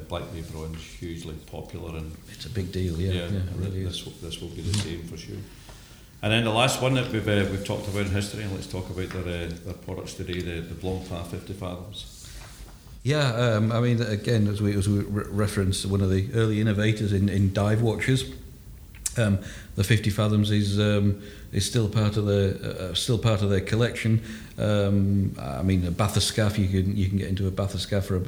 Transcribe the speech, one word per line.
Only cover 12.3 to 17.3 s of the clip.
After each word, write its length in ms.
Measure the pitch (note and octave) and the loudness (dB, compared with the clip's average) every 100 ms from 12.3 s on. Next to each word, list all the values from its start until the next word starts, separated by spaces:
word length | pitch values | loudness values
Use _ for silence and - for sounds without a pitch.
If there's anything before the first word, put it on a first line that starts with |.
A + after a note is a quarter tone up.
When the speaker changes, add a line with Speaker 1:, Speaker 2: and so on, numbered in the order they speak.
| - - - - - - - | -16 -16 -16 -18 -18 -20 -6
Speaker 2:
Yeah, 300 | B2 D3+ C#3 | -2 2 2
um, 380 | A#2 B2 G#2+ A2 | 2 4 4 4
I 80 | A#2 | 4
mean, 200 | B2 A#2 | 4 2
again, 460 | A2+ G#2 - A#2 G#2 | 2 0 2 4 4
as 120 | G#2 | 2
we, 160 | G#2 G2+ | 2 2
as 140 | F#2+ | 4
we 100 | G2+ | 2
re-, 260 | G2+ G#2 - | 2 -2 -2
referenced, 560 | G2+ G#2 - F#2+ F#2+ G2+ | 0 0 2 2 2 2
one 160 | F#2+ | 2
of 80 | G2 | 4
the 180 | F#2+ G#2 | 4 2
early 280 | A#2+ A2+ G#2 | 2 2 4
innovators 520 | A2 G2+ G#2+ G#2+ G#2+ | 2 4 4 2 2
in, 160 | G2+ | 4
in 240 | G2+ | 4